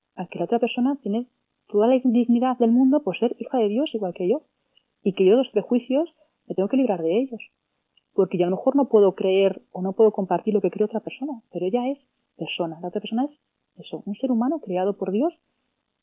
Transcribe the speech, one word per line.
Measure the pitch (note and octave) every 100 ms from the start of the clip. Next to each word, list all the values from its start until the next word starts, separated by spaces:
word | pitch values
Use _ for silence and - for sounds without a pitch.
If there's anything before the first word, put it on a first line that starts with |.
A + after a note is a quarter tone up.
| _
a | - F3+
que | F3
la | E3+
otra | A#3
persona | A#3 - B3 C#4+
tiene | G3+ G#3+ B3 _ _ _ _
toda | G#3 A3
la | C4
dignidad | B3+ A3+ A#3+ A#3 B3+ B3
del | A#3
mundo | A#3+ C4 D4
por | D4 -
ser | A#3+ -
hija | - B3+
de | G#3+
Dios | G#3+ D#4
igual | A3+ F#3
que | - F3+
yo, | C#4+ - _ _ _ _ _
y | G3+
que | F#3 F#3+
yo | A#3+
los | C4
prejuicios | G#3 - B3 - C4 E4+ _ _ _ -
me |
tengo | F3+ G3
que | C4
librar | B3 F3+
de | D#3+ G3
ellos, | C4+ A3+ - _ _ _ _ _ _
porque | - F#3 F3
yo | F3
a |
lo | F#3
mejor | - C#4
no | C4
puedo | A3 G3 F3+
creer | F#3+ F#3+ G3 F#3 -
o | F3+
no | F#3
puedo | G3 A3
compartir | G#3+ F#3+ E3+ -
lo | G3+
que | F3+
cree | G3+
otra | G#3+ G#3+
persona, | - - D4 A#3+ -
pero | E3+ F3+
ella | A#3 B3
es | C#4 _ _ _ -
persona, | D#3+ - E3+ D#3+
la | F3
otra | G#3
persona | G3+ A3+
es | C#4+ D4 _ _ _ -
eso, | - D#3+ -
un |
ser | G3+ C4
humano | A#3 B3 D#4+
creado | - F3+ F#3+ G3+
por | C4
Dios | G3+ D#4 - _ _ _ _ _ _